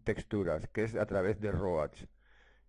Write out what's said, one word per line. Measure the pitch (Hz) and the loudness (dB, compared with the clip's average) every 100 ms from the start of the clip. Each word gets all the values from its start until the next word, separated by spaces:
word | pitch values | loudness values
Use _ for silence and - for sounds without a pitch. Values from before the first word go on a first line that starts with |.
texturas, | - 104 - 107 87 78 - | -2 -2 0 0 2 0 -2
que | - | -2
es | 110 | -2
a | 113 104 | 0 0
través | 98 92 98 | 2 2 0
de | 104 | 0
roads. | 90 95 82 73 - - - - - - - | 0 0 0 0 -6 -20 -20 -20 -20 -20 -20